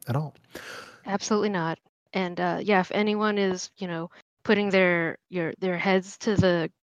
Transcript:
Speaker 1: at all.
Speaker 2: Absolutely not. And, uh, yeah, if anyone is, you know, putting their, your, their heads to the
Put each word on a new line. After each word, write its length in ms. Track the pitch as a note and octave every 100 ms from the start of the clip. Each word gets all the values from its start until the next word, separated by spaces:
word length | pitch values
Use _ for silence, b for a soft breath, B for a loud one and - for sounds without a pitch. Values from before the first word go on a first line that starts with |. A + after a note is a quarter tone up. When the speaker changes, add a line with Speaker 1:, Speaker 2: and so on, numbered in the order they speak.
| -
Speaker 1:
at 80 | B2+
all. 180 | D#3 - _ B B B B B -
Speaker 2:
Absolutely 420 | G3 - G#3+ G#3+
not. 300 | F#3+ E3 D#3+ _ _ _
And, 280 | F#3+ F3+ F3
uh, 200 | F3 F3
yeah, 180 | G3+ G3
if 120 | F#3
anyone 460 | - G#3+ G#3 G#3+ G#3
is, 320 | G3 F#3 - -
you 80 | F#3
know, 240 | E3 E3+ b _ _
putting 260 | - G#3 G3+
their, 460 | F#3+ F#3 F3 E3 - _
your, 240 | F3+ D#3+ -
their 180 | F#3+ F3
heads 380 | G3 F#3+ F#3 -
to 180 | - G3+
the 340 | F#3+ F3 D#3+ _ _